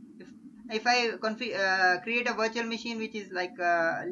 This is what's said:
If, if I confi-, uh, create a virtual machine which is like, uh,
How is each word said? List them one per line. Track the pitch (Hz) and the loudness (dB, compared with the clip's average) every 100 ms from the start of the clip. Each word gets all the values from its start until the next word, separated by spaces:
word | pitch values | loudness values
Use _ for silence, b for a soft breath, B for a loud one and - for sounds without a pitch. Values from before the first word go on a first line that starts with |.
| - - | -20 -20
If, | - - - - - | -20 -18 -20 -18 -6
if | 220 240 | -2 2
I | 247 233 185 | 4 2 0
confi-, | 220 220 240 196 | -4 -2 -4 0
uh, | 190 190 185 180 | 2 4 4 4
create | 226 233 240 | 2 0 0
a | |
virtual | 214 226 226 226 | 0 0 0 -4
machine | 226 233 226 | -4 -6 -6
which | 220 220 | -6 -6
is | 190 | -6
like, | 185 180 180 | -4 -4 0
uh, | 175 170 165 165 180 | 2 4 2 0 -4